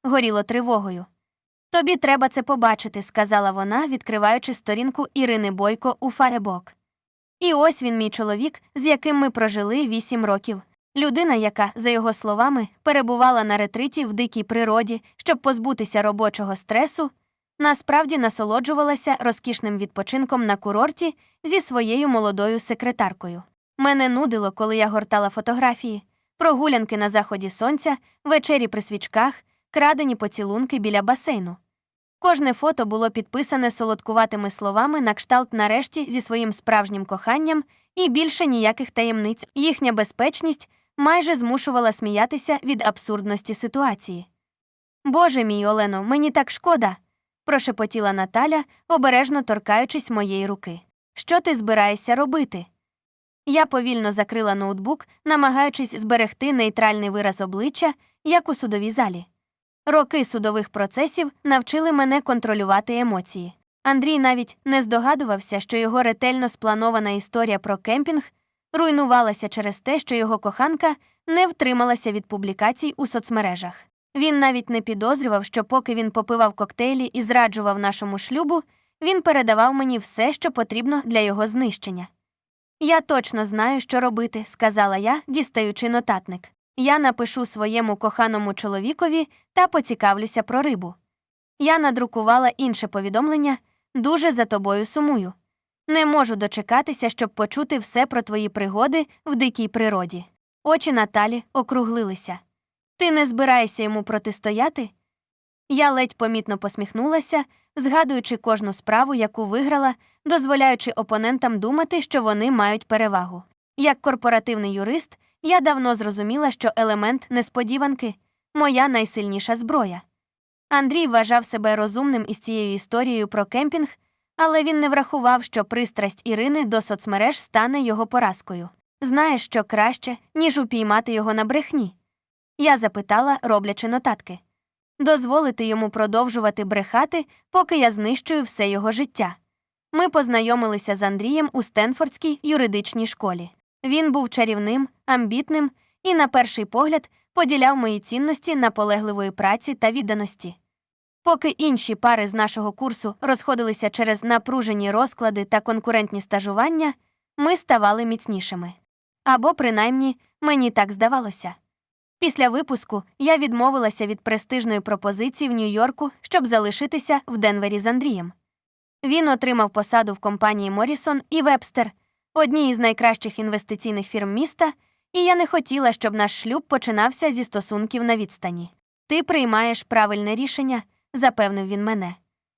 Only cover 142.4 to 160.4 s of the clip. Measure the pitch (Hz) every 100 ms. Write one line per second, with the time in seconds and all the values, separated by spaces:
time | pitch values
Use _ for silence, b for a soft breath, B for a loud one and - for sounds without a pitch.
142.4 | 302 302 240 208 202 226 226 - 202 180
143.4 | 175 _ _ _ 262 294 311 277 240 -
144.4 | 226 208 208 254 269 _ - 254 226 240
145.4 | 285 311 285 _ _ _ 370 339 277 254
146.4 | 240 - 208 233 302 311 - _ _ -
147.4 | 294 285 262 277 226 208 - 240 294 294
148.4 | - 294 233 214 208 208 214 202 196 190
149.4 | 196 220 - 262 220 240 208 214 202 -
150.4 | 175 - _ _ _ _ _ _ 349 320
151.4 | 311 - 302 254 - 208 240 233 208 220
152.4 | 214 226 208 202 262 233 214 202 269 262
153.4 | - 247 226 214 208 - 220 208 233 233
154.4 | 233 262 220 208 202 208 262 - 226 208
155.4 | 202 214 220 226 233 226 208 202 - 202
156.4 | 196 202 277 320 311 - _ _ _ -
157.4 | 294 349 - 240 208 214 233 226 - 196
158.4 | 185 180 175 180 _ _ _ _ - 254
159.4 | 277 339 247 220 220 262 269 247 _ -